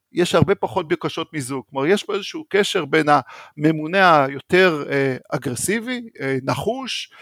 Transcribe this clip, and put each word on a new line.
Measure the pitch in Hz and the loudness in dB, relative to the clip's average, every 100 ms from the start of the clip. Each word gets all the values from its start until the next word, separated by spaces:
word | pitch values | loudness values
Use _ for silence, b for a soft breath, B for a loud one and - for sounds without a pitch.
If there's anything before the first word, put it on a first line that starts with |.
| _ | _
יש | 170 175 170 | -2 2 2
הרבה | 147 202 | 2 0
פחות | 190 190 156 | -2 -4 -4
בקשות | 175 156 - 160 | -4 -4 -6 -8
מיזוג. | 156 123 135 - | -8 -8 -8 -8
כלומר, | 135 147 | -2 0
יש | 202 | 0
פה | - | 0
איזשהו | 196 190 165 - | -6 -8 -12 -2
קשר | 190 202 196 139 | 0 0 -2 0
בין | 156 147 143 - B B B | 2 4 2 2 B B B
הממונה | 151 156 156 190 180 156 | 0 0 0 4 6 6
היותר, | 135 139 - 180 185 151 139 | 4 -2 0 4 4 2 -2
אה, | 139 135 127 - | 0 0 -2 -6
אגרסיבי, | 139 135 120 - 220 233 247 226 - | -6 -4 -4 -2 -2 -4 -8 -10 -8
אה, | 135 135 | -4 -4
נחוש, | 135 135 202 262 247 - - B | -2 -4 -4 -4 -6 -10 -12 B